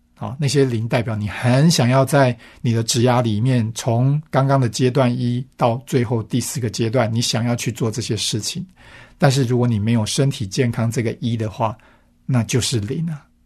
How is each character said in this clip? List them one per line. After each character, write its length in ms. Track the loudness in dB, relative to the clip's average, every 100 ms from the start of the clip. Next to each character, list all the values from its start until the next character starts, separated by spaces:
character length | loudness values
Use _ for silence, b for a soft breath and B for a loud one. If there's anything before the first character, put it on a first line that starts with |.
| _ -12
啊， 220 | -10 -4
那 80 | 0
些 160 | 2
灵 240 | 2 0 -2
代 140 | -2
表 140 | -2 -4
你 120 | -6
很 420 | -2 2 4 4
想 200 | 4 4
要 160 | 2 4
在 320 | 4 2 0 B B
你 120 | -2
的 100 | 0
职 180 | 0 2
涯 220 | 2 2
里 180 | 2 0
面， 280 | 2 2 0
从 480 | -4 -2 2 2 0 0
刚 160 | 0 2
刚 160 | 2
的 80 | 2
阶 200 | 2 2
段 220 | 2 2
一 340 | 0 -2 -2 -6 -2
到 240 | 0 0 -2
最 160 | -2
后 180 | 0 -2
第 160 | -2 -4
四 200 | -2 -4
个 100 | -4
阶 220 | -2 0
段， 200 | 0 0
你 80 | 0
想 220 | 0 0
要 120 | -2 -2
去 160 | -4
做 180 | -4 -4
这 120 | -2
些 140 | -4 -4
事 240 | -4 -4
情。 260 | -6 -8 -10 -16 B B B B
但 80 | 2
是 140 | 4
如 140 | 2 2
果 100 | 2
你 100 | 0
没 140 | 2
有 140 | 0 0
身 240 | 0 0
体 180 | -2 -4
健 240 | -2 -2
康 180 | 0 -2
这 140 | -2
个 80 | -4 -4
一 160 | -4 -2
的 140 | -4
话， 280 | -4 -4 -6 b b b b -2
那 160 | 0 0
就 160 | -2
是 180 | 0 -2
零 260 | -4 -4 -6
啊。 180 | -8 _ _